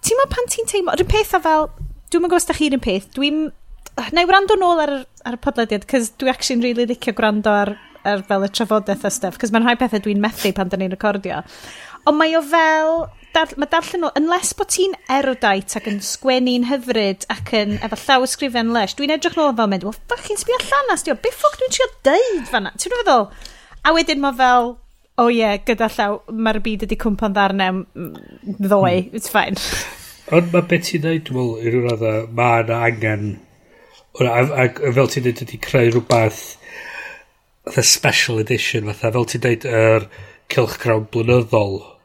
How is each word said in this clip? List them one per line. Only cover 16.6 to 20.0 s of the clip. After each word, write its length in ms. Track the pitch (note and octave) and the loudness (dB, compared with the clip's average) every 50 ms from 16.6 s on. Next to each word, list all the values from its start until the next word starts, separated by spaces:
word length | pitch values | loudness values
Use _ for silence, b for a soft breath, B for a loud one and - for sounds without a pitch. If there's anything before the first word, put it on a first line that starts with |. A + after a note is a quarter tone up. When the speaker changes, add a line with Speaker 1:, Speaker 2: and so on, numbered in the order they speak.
| B3 A#3+ | 0 0
Speaker 1:
hyfryd 560 | C#4 C4+ A#3+ B3+ A#3+ A3+ G#3 G3 F#3+ - - - | -2 -4 -2 -2 0 0 0 0 -2 -4 -6 -8
ac 220 | A3+ - - - | -6 -6 -6 -2
yn, 220 | - A3 G#3 G3+ G#3 G3+ | 0 0 0 0 -4 -4
efo 160 | - A3 - - | -4 -6 -8 -6
llawysgrifen 720 | - - C#4 B3+ B3+ B3+ - - D4 C4+ A#3 B3 A3+ A3+ | 0 2 2 2 2 0 -2 -4 -4 -4 -2 -2 -2 0
lush, 220 | A#3 A#3 G3+ F#3+ - | 0 0 0 -2 -2
dwi'n 180 | - C#4+ D4 | -4 -2 -2
edrych 240 | D#4 D#4 D#4 F4 E4 | -2 0 -2 -2 0
nôl 160 | E4+ D#4 C#4+ B3 | 2 0 0 2
fel 100 | A3 A3+ | 2 0
mynd, 160 | G3+ G3 F#3 E3+ | 0 0 -2 -4
"Wel, 140 | G3+ A3+ - | -8 -10 -10